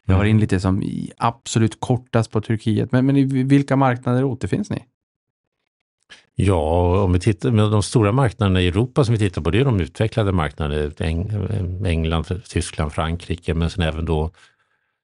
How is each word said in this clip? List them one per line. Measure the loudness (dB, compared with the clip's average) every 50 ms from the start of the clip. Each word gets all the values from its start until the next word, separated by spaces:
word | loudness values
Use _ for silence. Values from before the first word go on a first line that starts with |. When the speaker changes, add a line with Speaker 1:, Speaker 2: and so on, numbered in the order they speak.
| _
Speaker 1:
vi | 2 2
har | 4
Speaker 2:
Mm. | 4 4 4
Speaker 1:
in | 4
lite | 4 2 2 2
som | 2 0 0 0 -2
i | -4 -6 -6 -8 -10 -6
absolut | -4 -2 -2 -4 -4 -6 -4 0 0 0 0 -2 -4
kortast | -4 -2 -2 -2 -2 _ -2 -2 0 0
på | -4 -4
Turkiet, | -2 -4 -4 -4 -2 -2 0 0 0 0
men, | 0 0 2
men | 2 4
i | 2 2 2 0 0 2
vilka | 4 4 2 2 2 2
marknader | 2 2 2 0 -2 -2 -2 0 0 0
återfinns | -2 -4 -4 -4 -4 -4 -4 -4 -4
ni? | -8 -10 -10 _ _ _ _ _ _ _ _ _ _ _ _ _ _ _ _ _ _ _ _ _ _ _ _ -20 -20 -20 _ _ _ 0
Speaker 2:
Ja, | 2 2 2 2 2 2 2 2 2 2 2 2 2
om | 2 2
vi | 2
tittar | 2 0 0 0 0 0
med | 2 2 2 2
de | 2 0 0
stora | 0 2 2 2 2
marknaderna | 2 2 0 0 0 0 0 2 2 2
i | 2
Europa | 2 2 0 -2 0 0 0 0
som | 2 2
vi | 0
tittar | 0 -2 -2 -2
på, | -2 0
det | 0 2
är | 2
de | 2 0 0
utvecklade | -2 -2 -2 -4 -4 -2 0 -2 0 0
marknaderna, | 0 0 -2 -2 -4 -6 -4 -4 -2 -2 -4 -4 -4 -4
Eng-, | -4 -2 -2 -2 -4 -4 -4 -4 -4 -4 -4 -4 -4 -6 -6 -4 -2
England, | -2 0 0 0 0 0 -2 -2 -4 -6 -8 -8 -6
Tyskland, | -4 -4 -4 -4 -4 -4 -4 -4 -2
Frankrike, | -4 -4 -4 -4 -6 -6 -8 -8 -6 -4 -4 -2
men | -2 -2 -2
sen | -2 -2 -2
även | -2 -2 -2 -2
då | -2 -2 -2 -2 -4 -8 _ _ _ _ _ _ _ _ _ _ _ _ _